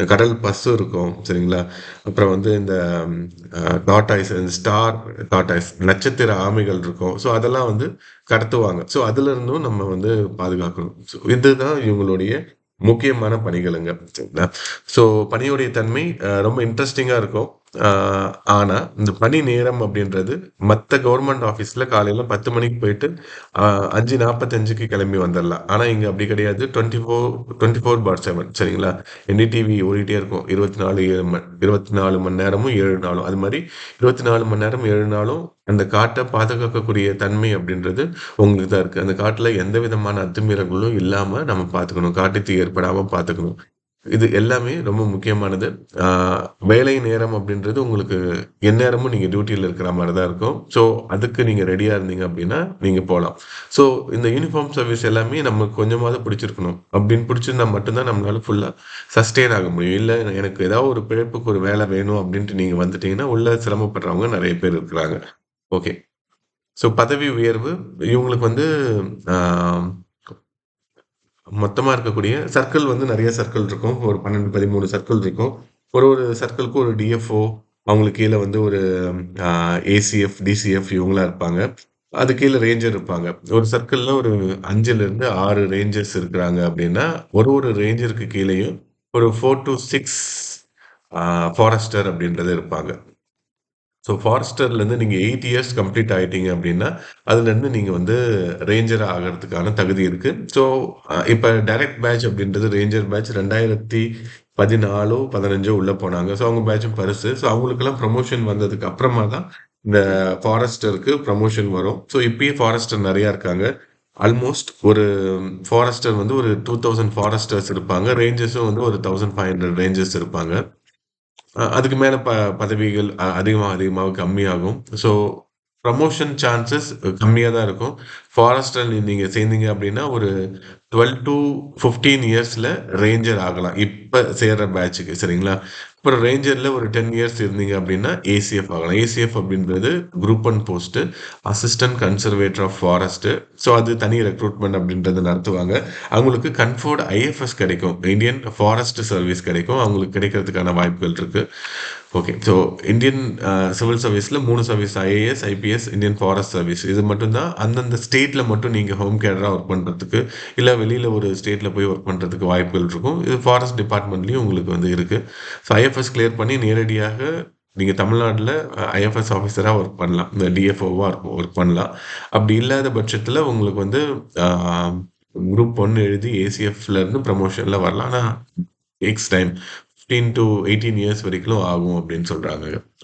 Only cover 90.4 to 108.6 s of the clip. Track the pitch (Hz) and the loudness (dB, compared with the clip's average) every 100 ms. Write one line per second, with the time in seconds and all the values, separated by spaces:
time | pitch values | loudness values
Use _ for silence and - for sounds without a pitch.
90.4 | - - _ _ _ _ _ 85 87 87 | -12 -14 _ _ _ _ _ -6 -2 0
91.4 | 85 85 110 113 - 104 95 85 87 87 | -2 4 4 4 0 -2 -2 -2 -4 -2
92.4 | 87 85 80 78 78 73 - _ _ _ | -2 -2 -4 -8 -6 -10 -14 _ _ _
93.4 | _ _ _ _ _ _ - 98 110 123 | _ _ _ _ _ _ -4 0 2 2
94.4 | - - 131 117 104 120 110 95 101 127 | 0 -2 0 2 0 0 0 2 0 -2
95.4 | 123 123 123 117 95 98 110 95 92 92 | 0 -2 -2 -2 -2 0 0 0 0 0
96.4 | 92 87 85 87 120 170 - - - 113 | -2 0 0 0 -2 -4 -14 -18 0 2
97.4 | 113 110 135 120 98 87 90 117 120 104 | 4 2 0 -2 -2 -2 0 0 2 0
98.4 | 87 87 80 107 113 110 104 90 90 87 | -2 -4 0 2 2 0 0 -2 -4 -6
99.4 | - 85 87 107 92 95 92 87 131 - | -8 -4 -2 0 0 2 0 0 -2 -4
100.4 | - - 135 131 - - - 82 - 113 | -2 2 2 2 -4 -10 -6 -4 2 4
101.4 | 113 113 107 110 143 - 120 117 117 98 | 4 4 2 0 0 -2 -2 0 -2 -2
102.4 | 98 98 110 101 104 110 98 101 110 104 | -2 0 0 0 0 0 0 -4 -2 -4
103.4 | 98 110 113 107 - 113 113 113 - - | -2 0 0 0 -2 -2 -2 -6 -14 -18
104.4 | _ - 107 110 104 101 104 120 135 104 | _ 0 4 4 2 0 0 0 -2 -2
105.4 | 98 98 98 107 92 95 95 87 90 101 | 0 0 2 2 2 -2 -2 -2 -2 0
106.4 | 120 117 107 107 113 110 95 101 107 131 | 0 2 2 0 -2 -2 -2 -2 -2 -2
107.4 | 127 110 127 120 131 135 110 120 123 127 | 0 0 0 -2 -2 -2 0 0 0 -2
108.4 | 110 104 | -2 0